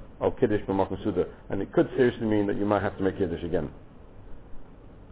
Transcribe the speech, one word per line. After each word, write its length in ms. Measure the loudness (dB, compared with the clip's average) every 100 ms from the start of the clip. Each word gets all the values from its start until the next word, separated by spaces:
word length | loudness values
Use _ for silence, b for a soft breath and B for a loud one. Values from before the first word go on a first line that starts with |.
| -12 -2
of 200 | 0 2
Kiddush 220 | 2 2 2
B'Makom 360 | 2 2 0
Suda. 220 | 0 0 0 B B
And 120 | -4
it 120 | 0
could 160 | 2 2 4
seriously 300 | 4 4 2
mean 200 | 2 2
that 100 | 2
you 80 | 2
might 160 | 2
have 140 | 2 0
to 60 |
make 140 | 0 0
Kiddush 260 | -2 -2
again. 260 | -2 -2 -2 -10 -18 -20 -20 -16 -14 -14 -10 -12 -12 -16 -20 -20 -20